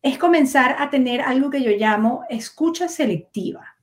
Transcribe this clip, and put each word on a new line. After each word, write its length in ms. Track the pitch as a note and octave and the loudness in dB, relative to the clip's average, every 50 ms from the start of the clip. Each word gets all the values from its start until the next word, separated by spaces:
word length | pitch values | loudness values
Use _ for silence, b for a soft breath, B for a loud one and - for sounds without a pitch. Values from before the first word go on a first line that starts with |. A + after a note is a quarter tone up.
es 160 | - C#4 C4 | -2 -2 -2
comenzar 600 | - F4 F4 E4+ D#4+ C#4 C4 - C#4 B3 C4+ C#4 - | 0 2 4 4 4 4 4 4 2 2 2 0 -2
a 100 | C#4+ C#4 | -4 0
tener 320 | - C4+ B3+ B3 A#3+ B3 | 2 0 2 2 0 -2
algo 280 | - C4 B3+ C4 C#4 C#4+ | -2 0 0 0 0 0
que 120 | C#4 C#4 | -2 -2
yo 100 | B3+ A3+ | 0 0
llamo 520 | G#3 G3+ G#3+ G#3+ G#3 G#3+ A3 A3+ B3+ C4 - - | 0 2 2 2 2 2 2 0 0 -2 -6 -8
escucha 580 | A#3 A3+ - - - - D#4 E4 E4 - F4+ | -8 -8 -10 -12 -6 -2 -2 -2 0 -2 -6
selectiva. 880 | E4+ - - D4 A3 F3+ D3+ - _ _ G3+ F3+ - C3+ - - - _ _ | -6 -2 -2 -2 -2 -2 -4 -8 _ _ -8 -8 -8 -10 -10 -18 -20 _ _